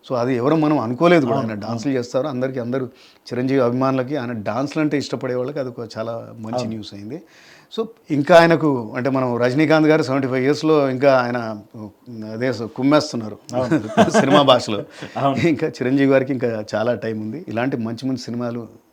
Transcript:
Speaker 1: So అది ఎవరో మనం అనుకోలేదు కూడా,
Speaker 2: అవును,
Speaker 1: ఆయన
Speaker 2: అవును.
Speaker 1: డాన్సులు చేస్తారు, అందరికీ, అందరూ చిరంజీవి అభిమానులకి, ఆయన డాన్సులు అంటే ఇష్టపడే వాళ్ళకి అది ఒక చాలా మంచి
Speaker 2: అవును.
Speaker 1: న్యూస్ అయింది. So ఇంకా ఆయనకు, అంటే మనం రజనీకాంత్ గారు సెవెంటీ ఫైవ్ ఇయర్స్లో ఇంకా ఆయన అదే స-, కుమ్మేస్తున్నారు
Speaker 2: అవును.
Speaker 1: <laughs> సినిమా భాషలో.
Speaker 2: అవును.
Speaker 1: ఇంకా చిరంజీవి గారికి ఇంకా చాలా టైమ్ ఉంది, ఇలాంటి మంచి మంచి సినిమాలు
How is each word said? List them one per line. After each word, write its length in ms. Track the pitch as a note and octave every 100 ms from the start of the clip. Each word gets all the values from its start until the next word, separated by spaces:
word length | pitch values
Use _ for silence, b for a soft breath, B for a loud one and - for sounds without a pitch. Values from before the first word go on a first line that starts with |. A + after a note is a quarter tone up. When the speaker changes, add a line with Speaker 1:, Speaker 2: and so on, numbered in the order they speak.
| -
Speaker 1:
So 40 | B2+
అది 200 | B2 B2+
ఎవరో 200 | B2+ D#3+
మనం 240 | D3+ D3+
అనుకోలేదు 460 | A2+ B2 E3+ F3 B2
కూడా, 120 | A#2
Speaker 2:
అవును, 120 | A2+
Speaker 1:
ఆయన 100 | G#2
Speaker 2:
అవును. 120 | G#2+
Speaker 1:
డాన్సులు 220 | A#2 D3
చేస్తారు, 340 | C3+ A#2+ C3+ D3
అందరికీ, 320 | B2+ C3 C3
అందరూ 260 | A#2 C3 B2+ b b b
చిరంజీవి 460 | - A#2+ C3 C3+
అభిమానులకి, 540 | A#2+ B2 C3 C3+ B2+ D3
ఆయన 160 | A#2+
డాన్సులు 520 | A#2 G#2 A2 C#3 D#3+
అంటే 140 | D3+ D3
ఇష్టపడే 380 | B2 B2+ C3 B2
వాళ్ళకి 240 | B2 D3
అది 100 | B2+
ఒక 200 | A#2+ A2+ A2+
చాలా 360 | A2+ A#2 A2+ A2+
మంచి 160 | A2 B2
Speaker 2:
అవును. 140 | A2+
Speaker 1:
న్యూస్ 240 | A2 G2
అయింది. 280 | G2+ G#2 D#3 - b b b b -
So 80 | A3 - _
ఇంకా 280 | D3 C#3+ E3+
ఆయనకు, 540 | E3+ E3 D#3 C3 A2 C3
అంటే 140 | C3
మనం 280 | C3 B2+ A#2
రజనీకాంత్ 500 | B2 C3 D#3 D#3+ D#3
గారు 160 | D#3
సెవెంటీ 240 | C3 C3+ C3+
ఫైవ్ 180 | C3 C3
ఇయర్స్లో 440 | C#3+ D#3 D#3 C3+
ఇంకా 280 | B2+ C#3 C3
ఆయన 440 | A#2+ A#2+ A2+ G#2 - A#2 G#2+ _ - A2+ G#2+
అదే 220 | A2 C3
స-, 100 | A2
కుమ్మేస్తున్నారు 760 | A2+ - C3+ D3 C#3+ B2 G#2+ G#2 - B2
Speaker 2:
అవును. 540 | B2 D#3 G#2 - F#3+
Speaker 1:
<laughs> 0 |
సినిమా 320 | G#3+ C3+ D3
భాషలో. 420 | C#3 B2 A2+ G#2 - B B A2+
Speaker 2:
అవును. 300 | C3+ C3 E3
Speaker 1:
ఇంకా 200 | D3+ D#3
చిరంజీవి 440 | - B2+ C#3 C3+
గారికి 220 | C3+ B2+
ఇంకా 320 | C3 A#2+ A2+ G2+ G#2+
చాలా 200 | A#2 A#2
టైమ్ 260 | A2+ A2
ఉంది, 240 | G#2+ C3+ F#3
ఇలాంటి 300 | A2 B2+ C3+
మంచి 300 | A2 A2 C3+
మంచి 100 | B2+
సినిమాలు 500 | A#2+ A#2+ A#2+ A#2+ G#2+ - _